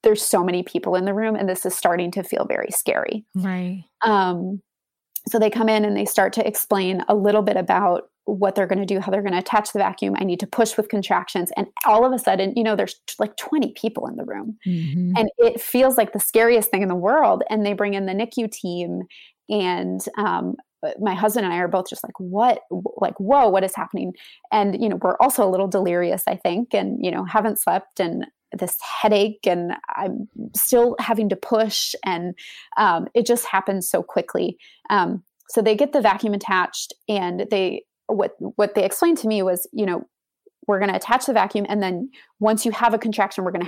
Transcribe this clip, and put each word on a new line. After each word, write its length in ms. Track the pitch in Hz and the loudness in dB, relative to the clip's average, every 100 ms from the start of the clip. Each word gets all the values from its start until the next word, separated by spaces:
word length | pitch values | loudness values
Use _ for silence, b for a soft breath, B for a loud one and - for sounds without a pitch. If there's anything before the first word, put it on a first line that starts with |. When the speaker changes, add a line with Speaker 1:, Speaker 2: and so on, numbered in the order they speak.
Speaker 1:
there's 200 | 226 208 | 4 2
so 200 | - 196 | 2 2
many 200 | 175 180 | 2 -2
people 340 | 180 180 180 185 | -2 -4 0 0
in 80 | |
the 80 | 185 | 0
room 240 | 202 220 214 | -2 -2 0
and 100 | 196 | -2
this 200 | 185 185 | -2 -4
is 100 | - | 0
starting 340 | 180 175 175 | 0 0 -2
to 100 | 196 | -4
feel 240 | 180 - - | -4 -4 -2
very 240 | - - | -4 -4
scary. 560 | - - - - 220 220 | -4 -2 -2 -2 -6 -8
Speaker 2:
Right. 500 | 190 190 185 180 190 - _ | -6 -4 -4 -6 -8 -14 _
Speaker 1:
Um, 640 | 226 202 185 175 185 196 _ _ _ _ _ - - | 2 2 2 -2 -6 -8 _ _ _ _ _ -12 -2
so 100 | 233 | 2
they 120 | 214 | 2
come 180 | 220 220 | 2 2
in 160 | 214 | 2
and 100 | 208 | 2
they 120 | 202 202 | 0 0
start 260 | - 190 | 2 2
to 120 | 226 214 | 2 -2
explain 560 | 214 - 202 185 185 - | -2 0 0 0 -2 2
a 80 | |
little 280 | 208 202 208 | 2 4 4
bit 160 | 202 185 | 2 0
about 460 | 180 180 180 175 - _ | 2 2 2 0 -4 _
what 300 | - 202 196 | -6 0 0
they're 120 | 196 190 | 0 0
gonna 200 | 196 196 | 0 0
do, 120 | 190 | -2
how 140 | 196 | 0
they're 80 | 190 | -2
gonna 160 | 202 180 | 0 -2
attach 380 | 185 214 208 | 0 0 0
the 40 | 202 | -2
vacuum. 360 | 190 190 202 196 | -2 0 -2 -2
I 60 | |
need 160 | 190 180 | -2 -2
to 60 | 202 | -4
push 320 | - 220 - | 0 2 2
with 100 | 208 | -2
contractions. 640 | 208 190 180 180 190 175 - | -4 0 -2 0 -4 -4 -4
And 80 | 196 - | -6 0
all 220 | - 220 254 | 4 6 4
of 60 | |
a 40 | 254 | 2
sudden, 360 | - 190 196 233 | 2 2 0 0
you 60 | |
know, 120 | 220 208 | 0 0
there's 180 | 190 - - | -2 -6 -16
t-, 100 | - | -6
like, 180 | 208 - | -6 -4
twenty 360 | - 311 233 | -2 0 0
people 340 | - - 226 - | -2 -6 -4 -8
in 100 | - | -8
the 80 | |
room. 320 | - 101 226 214 185 | -10 -8 -10 -8 -4
Speaker 2:
Mm-hmm. 520 | 175 160 160 180 196 | -2 -2 -2 0 2
Speaker 1:
And 100 | 220 - | 0 4
it 240 | 233 226 | 2 2
feels 380 | - 247 262 254 | -2 2 4 4
like 160 | 214 | 0
the 40 | 208 | -2
scariest 520 | - 226 233 240 208 | 0 4 6 4 2
thing 100 | 185 | 0
in 80 | 196 | 0
the 60 | |
world. 480 | 180 185 294 247 185 - | 0 2 4 4 2 0
And 160 | 214 202 | 0 0
they 80 | |
bring 180 | 202 202 | 0 -2
in 140 | 196 190 | -2 -2
the 80 | |
nicu 340 | 190 226 - 220 | -2 -4 -4 -6
team. 540 | - 190 175 175 180 180 B B _ - | -6 -6 -4 -6 -6 -10 B B _ -4
And, 500 | 208 180 180 185 190 - - | -2 0 -2 -2 -4 -6 -4
um, 380 | 202 175 180 - _ _ 156 - | -2 -2 -4 -8 _ _ -8 -4
my 140 | 208 | -4
husband 320 | 175 214 226 190 | 0 0 0 -2
and 80 | |
I 40 | 175 | -2
are 80 | 180 | -2
both 200 | 185 185 | -2 -4
just 160 | - | -12
like, 160 | - - | -14 -12
"What, 400 | 185 190 247 226 - 180 190 - | -6 2 2 2 -4 -6 -6 -2
like, 200 | 180 - | -4 -2
whoa, 300 | 196 277 233 | 2 4 6
what 160 | 190 | 4
is 100 | 190 | 0
happening?" 380 | - 165 202 180 185 B B - | -4 -6 -6 -6 -8 B B -2
And, 300 | 214 202 190 | 0 2 0
you 80 | 226 | 0
know, 60 | 180 | 0
we're 200 | 180 - | 0 4
also 240 | - - | 4 6
a 60 | 202 | 2
little 180 | 185 196 | 2 2
delirious, 580 | 190 180 175 175 185 - | 2 2 2 2 0 -2
I 100 | 185 | -2
think, 380 | 180 175 240 | -2 -2 0
and, 280 | 202 196 - | -2 -2 -2
you 80 | 180 | -2
know, 140 | 170 | -2
haven't 340 | 185 220 214 208 | 0 0 0 -2
slept 420 | - 180 - - | 0 -2 -4 -4
and 260 | 175 160 - _ _ | -2 -2 -8 _ _
this 240 | - 180 - | -8 -6 -6
headache 640 | - - 214 208 214 208 - | -8 -2 2 4 2 0 -2
and 260 | 175 175 - - - | 0 -2 -6 -8 -6
I'm 320 | 190 - 208 - - | -6 -6 -10 -12 -8
still 400 | - - 247 240 - | -4 2 4 4 0
having 320 | 240 226 208 | -2 0 0
to 60 | 190 | -2
push. 580 | - 220 220 - - - | 0 0 0 -2 -6 -6
And, 300 | 196 170 180 185 B B B - | -4 -4 -4 -10 B B B 2
um, 300 | 208 165 185 | 2 2 0
it 100 | 233 | 0
just 220 | 233 240 - | 2 0 2
happened 360 | 190 190 196 | -2 0 -4
so 200 | - 175 | 0 -2
quickly. 560 | 180 - 170 - 180 185 b b - | 0 -4 -2 -2 -2 -4 b b 0
Um, 340 | 208 170 185 _ _ - | 2 2 -2 _ _ -2
so 140 | - | 2
they 120 | 220 | 2
get 200 | 214 285 | 4 4
the 80 | 294 | 4
vacuum 320 | 214 196 220 | 2 2 -2
attached 580 | 202 - 185 180 - - - - | -4 0 0 0 -4 -12 -12 -4
and 380 | 208 180 180 202 | -2 -2 -4 -2
they, 340 | 202 185 - _ _ - | 0 0 -4 _ _ -4
what, 240 | 208 - - | 0 0 -2
what 360 | 196 - 202 | -8 0 0
they 100 | 208 | 2
explained 320 | 190 - 339 330 | 0 2 2 2
to 80 | 220 | 0
me 160 | 214 | 0
was, 240 | 190 180 - | 0 -2 -4
you 140 | - 196 | -4 -2
know, 180 | 175 - _ _ _ _ _ - | -2 -8 _ _ _ _ _ -2
"We're 120 | 196 | 0
gonna 160 | 202 185 | 0 -2
attach 280 | - 247 | 0 0
the 80 | 254 | 2
vacuum. 320 | 226 190 208 202 | 2 2 -2 -2
And 160 | 208 | -2
then 280 | 190 180 170 b b _ | -2 -4 -8 b b _
once 260 | 214 220 233 | 2 2 0
you 60 | |
have 200 | 208 233 | 2 2
a 60 | 220 | 2
contraction, 440 | 226 208 196 - | -2 0 -2 -2
we're 80 | 185 | -4
gonna 120 | 180 | -4